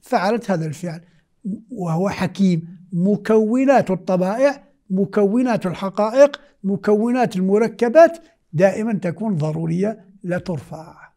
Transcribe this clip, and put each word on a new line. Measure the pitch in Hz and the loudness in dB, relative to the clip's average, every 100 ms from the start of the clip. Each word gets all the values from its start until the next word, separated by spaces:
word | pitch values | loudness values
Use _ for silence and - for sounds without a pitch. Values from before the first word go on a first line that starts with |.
فعلت | - 233 180 233 220 | -2 0 0 -2 -2
هذا | 185 160 | -4 -4
الفعل، | 139 180 165 _ _ _ _ 208 190 - | -8 -10 -12 _ _ _ _ -10 -10 -12
وهو | 240 175 160 196 | -8 -4 -2 -2
حكيم. | - 190 - 196 170 165 180 - | -2 -6 0 2 2 -4 -18 -8
مكونات | 170 190 208 202 220 214 247 269 262 - | -2 0 0 2 2 4 2 4 2 2
الطبائع، | 185 180 185 185 220 277 277 _ _ _ | -4 -2 -2 0 0 0 0 _ _ _
مكونات | 185 196 202 202 226 262 214 180 | -2 0 2 2 2 0 -2 -4
الحقائق، | 156 190 180 214 240 277 - _ _ | -6 -8 -2 -2 6 4 4 _ _
مكونات | 190 196 202 208 233 247 233 185 | -4 -4 0 2 2 0 0 0
المركبات | 185 202 226 220 240 262 330 330 _ _ _ | 0 2 0 0 2 6 6 4 _ _ _
دائما | 151 190 185 220 | 2 2 2 -4
تكون | 208 180 160 220 180 | -4 -4 -6 -4 -2
ضرورية | 156 156 165 170 196 220 - _ | -2 -4 -4 -2 -4 -6 -16 _
لا | 180 175 | -8 -8
ترفع | 175 160 - 160 160 151 - | -6 -10 -10 -18 -18 -20 -20